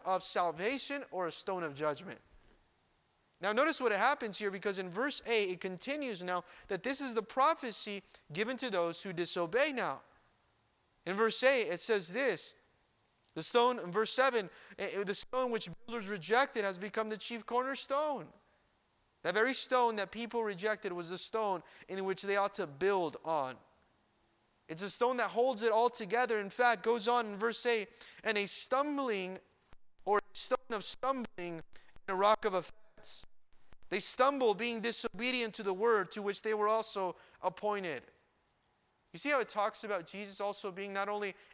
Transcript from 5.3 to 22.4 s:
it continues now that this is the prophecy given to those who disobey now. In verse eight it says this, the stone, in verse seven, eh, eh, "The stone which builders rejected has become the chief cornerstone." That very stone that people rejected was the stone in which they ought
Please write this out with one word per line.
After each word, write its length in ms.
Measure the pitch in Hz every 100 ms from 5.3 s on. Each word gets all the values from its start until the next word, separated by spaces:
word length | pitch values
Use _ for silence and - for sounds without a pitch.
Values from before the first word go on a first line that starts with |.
| 226 196
it 100 | 180
continues 600 | 190 185 - 294 269 185
now 220 | 180 180 - - -
that 160 | 196
this 160 | 247 -
is 140 | 269
the 80 | 226
prophecy 840 | 202 - 285 330 247 196 - 202 - - -
given 240 | 151 220 254
to 120 | 254
those 320 | 190 170 165
who 100 | 196
disobey 600 | 170 170 185 170 220 302
now. 320 | 254 175 135 - - _ _ _ _ _ _ _ _
In 120 | - 196
verse 260 | 226 214
eight 240 | 254 269 175
it 140 | 175
says 320 | - 208 165
this, 420 | 208 269 170 - - _ _ _ _ _ _ _
the 80 | -
stone, 380 | 160 240 240 247
in 100 | 175
verse 220 | 185 220
seven, 360 | - 262 240 180 - - -
eh, 100 | 196
eh, 100 | 180
"The 140 | 196 196
stone 340 | - 254 254
which 180 | 226 175 170
builders 220 | - 233 196
rejected 580 | 208 156 233 262 247
has 140 | 202 180
become 300 | 208 220 220
the 100 | 214
chief 260 | - 233
cornerstone." 880 | - 240 262 277 - 277 302 262 151 - _ _ _ _ _ _ _ _
That 120 | 160
very 180 | 190 247
stone 440 | 254 - 254 240 214
that 160 | 190
people 320 | 214 233 233
rejected 480 | 214 185 214 208 196
was 180 | 175 170
the 80 | 180
stone 460 | - 226 208 180 - - -
in 160 | 190
which 180 | 190 185
they 140 | 196
ought 180 | 202